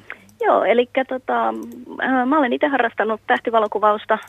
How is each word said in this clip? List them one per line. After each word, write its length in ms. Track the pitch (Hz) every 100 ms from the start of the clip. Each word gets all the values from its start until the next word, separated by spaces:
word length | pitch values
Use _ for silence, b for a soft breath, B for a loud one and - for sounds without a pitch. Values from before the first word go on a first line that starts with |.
| B B B -
Joo, 240 | 427 -
elikkä 400 | 180 233 247 -
tota, 440 | 262 262 - 240 226 226 233 240 247 -
äh, 240 | - 262 247
mä 120 | 311
olen 140 | 254
itse 140 | 269 294
harrastanut 540 | 277 233 - 214 214 -
tähtivalokuvausta, 920 | 247 - 226 214 214 208 208 - 220